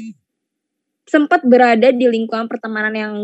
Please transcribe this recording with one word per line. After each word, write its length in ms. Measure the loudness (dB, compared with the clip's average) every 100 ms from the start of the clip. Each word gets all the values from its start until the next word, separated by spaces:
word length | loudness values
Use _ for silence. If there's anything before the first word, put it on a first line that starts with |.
| -8 -18 _ _ _ _ _ _ _ _ _
sempat 360 | 0 0 0
berada 480 | 4 4 4 4 2
di 160 | 2 0
lingkungan 400 | 0 -4 -6 -6
pertemanan 480 | -10 -8 -6 -4
yang 180 | -6 -8 -6